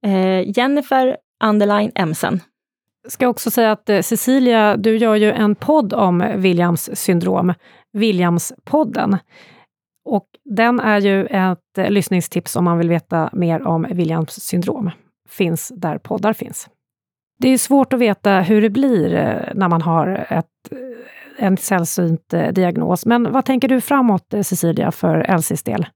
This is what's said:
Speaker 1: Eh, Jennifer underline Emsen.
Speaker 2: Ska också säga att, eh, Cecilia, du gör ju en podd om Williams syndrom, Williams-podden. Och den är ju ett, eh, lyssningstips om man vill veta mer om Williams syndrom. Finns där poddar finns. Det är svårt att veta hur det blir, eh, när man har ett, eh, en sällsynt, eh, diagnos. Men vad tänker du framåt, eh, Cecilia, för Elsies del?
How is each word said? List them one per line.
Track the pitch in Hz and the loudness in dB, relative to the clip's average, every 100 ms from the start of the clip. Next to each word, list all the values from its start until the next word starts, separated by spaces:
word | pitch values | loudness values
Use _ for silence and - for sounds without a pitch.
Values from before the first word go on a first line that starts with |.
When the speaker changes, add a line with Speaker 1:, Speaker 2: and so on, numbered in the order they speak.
Speaker 1:
Eh, | 214 190 185 185 185 202 | 0 0 2 0 0 0
Jennifer | 254 285 285 269 254 - _ _ | 0 0 0 0 0 -2 _ _
underline | 220 208 208 208 214 | 0 2 2 2 0
Emsen. | - 175 160 196 208 - _ _ _ _ _ - | -2 -4 -2 -4 -4 -8 _ _ _ _ _ -18
Speaker 2:
Ska | - 247 | -2 -2
också | 240 - | -2 -4
säga | 220 226 | 0 2
att, | 214 - | 0 0
eh, | 202 | 0
Cecilia, | - 226 - 269 247 226 214 202 | 0 -2 2 2 4 4 4 2
du | 208 220 | 2 2
gör | 226 | 2
ju | 214 214 | 4 2
en | - 208 | 2 2
podd | 208 - 311 214 | 0 2 2 2
om | 220 196 175 202 202 | 2 2 2 0 0
Williams | 185 175 175 175 - | 2 2 2 0 -4
syndrom, | 196 - 175 175 185 175 175 _ - _ 208 | -8 0 0 2 0 0 -2 _ -20 _ -2
Williams-podden. | 220 185 180 170 - - - - 214 - - 196 _ - - - _ _ _ _ | 0 2 2 0 -2 -14 -4 -2 0 -2 -2 -2 _ -20 -20 -20 _ _ _ _
Och | - 220 - _ | -4 -4 -6 _
den | - 202 233 247 | -8 0 2 2
är | - 208 | 2 2
ju | 202 196 190 | 2 0 0
ett, | 190 185 175 _ - | 0 0 -2 _ -4
eh, | 185 | 0
lyssningstips | 202 175 185 170 - - - | 0 0 -2 -2 -6 -4 -2
om | |
man | 175 170 | 0 2
vill | 165 | 0
veta | 170 - 170 160 | 0 -2 -4 -4
mer | - 175 165 269 | -2 -2 -2 -2
om | 165 160 | -2 -2
Williams | 180 165 160 160 - | -2 -2 -2 -4 -8
syndrom. | - 180 170 269 196 - _ _ _ | -6 -4 -2 -4 -6 -8 _ _ _
Finns | - 175 165 - - | -4 -2 -2 -8 -8
där | 170 151 | -6 -6
poddar | - 180 202 | -6 -4 -2
finns. | 220 - - - _ _ _ _ _ _ _ | -4 -8 -12 -18 _ _ _ _ _ _ _
Det | 254 | 2
är | 262 | 2
svårt | - 277 262 | 2 2 2
att | 254 | 2
veta | 233 196 202 190 | 2 2 2 2
hur | 175 214 | 4 4
det | 220 | 4
blir, | 208 277 226 156 | 2 2 2 2
eh, | 170 - - - | 0 0 -2 -6
när | - 185 | -2 0
man | 170 | 0
har | 165 165 170 190 - | 2 0 0 -4 -4
ett, | 185 - _ - | -4 -4 _ -18
eh, | 262 254 240 - - - - 208 | -16 -14 -16 -20 -20 -20 -4 0
en | 185 | 0
sällsynt, | - 190 165 - 170 165 _ | 0 -2 -2 -2 0 -2 _
eh, | 170 160 | -2 0
diagnos. | 185 180 175 - 180 226 | 0 0 0 -2 -2 0
Men | 240 233 | 0 0
vad | 254 | -2
tänker | 262 262 254 | 0 0 2
du | 262 | 0
framåt, | - 277 247 190 _ | 0 2 2 0 _
eh, | 208 | -6
Cecilia, | 196 175 170 160 - | -2 0 0 0 -2
för | - 175 156 | -2 0 0
Elsies | - 185 165 - | 0 0 0 -4
del? | - 202 165 | -4 -4 -6